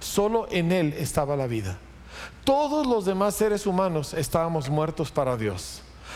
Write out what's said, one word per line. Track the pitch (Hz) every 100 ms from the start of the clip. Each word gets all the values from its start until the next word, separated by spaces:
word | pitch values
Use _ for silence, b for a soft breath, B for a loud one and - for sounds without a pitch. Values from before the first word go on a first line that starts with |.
Solo | - - 208 226 -
en | 185 170
Él | 185 156 151
estaba | 143 156 143
la | 143 127
vida. | 113 98 92 - - B B B B
Todos | - 277 294 302 269
los | 226 185
demás | 190 208 196
seres | 214 208 202
humanos | 185 190 156 139
estábamos | - 135 170 165 165 135
muertos | 151 156 160 151
para | - 131 120
Dios. | 107 92 - - - B B